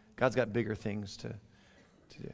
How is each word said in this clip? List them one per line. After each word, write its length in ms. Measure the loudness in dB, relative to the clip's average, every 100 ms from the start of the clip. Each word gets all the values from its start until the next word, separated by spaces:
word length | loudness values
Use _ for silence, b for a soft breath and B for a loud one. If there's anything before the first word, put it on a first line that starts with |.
| b 2
God's 180 | 4 4
got 160 | 2
bigger 240 | 2 0 0
things 400 | -2 -4 -4 -8
to, 140 | -10
to 920 | -10 -14 -20 -20 -20 -20 -20 -20 -14
do." 80 | -14